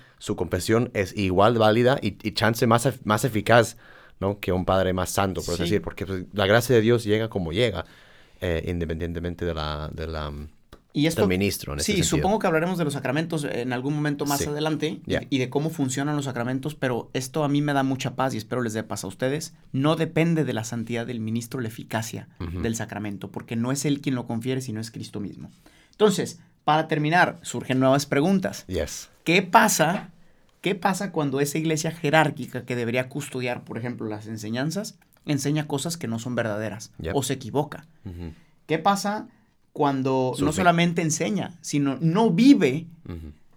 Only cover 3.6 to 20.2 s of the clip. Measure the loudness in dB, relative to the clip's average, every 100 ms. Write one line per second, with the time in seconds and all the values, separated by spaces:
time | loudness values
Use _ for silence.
3.6 | 6 -2 -20 -20 -20 -4 -4 -2 -2 -2
4.6 | 2 2 2 0 -2 0 0 0 -4 -2
5.6 | 0 0 -2 -8 -6 -6 -6 0 4 4
6.6 | 6 4 6 2 4 0 0 -2 -2 0
7.6 | 0 0 -8 -12 -20 -20 -20 -8 -2 -2
8.6 | -2 -4 -4 -4 -4 -4 -6 -4 -4 -4
9.6 | -4 -6 -8 -8 -8 -6 -8 -8 -12 -18
10.6 | _ -20 _ 0 0 2 2 4 0 -2
11.6 | -6 -4 0 2 2 2 2 2 2 2
12.6 | 0 -2 -2 -2 -2 -2 -2 -4 -4 -4
13.6 | -4 -2 -2 -2 -2 -2 -2 -2 -2 -2
14.6 | -2 -2 -4 -6 -4 -4 0 -2 0 -2
15.6 | -2 -2 -2 0 -2 -2 -4 -4 -2 -2
16.6 | -4 -4 -2 -2 -4 -6 -4 -2 2 2
17.6 | 2 2 0 -2 -4 -2 -2 -2 -6 -4
18.6 | -2 -4 -6 -8 -8 -4 -4 -2 -8 -16
19.6 | -8 0 2 2 0 2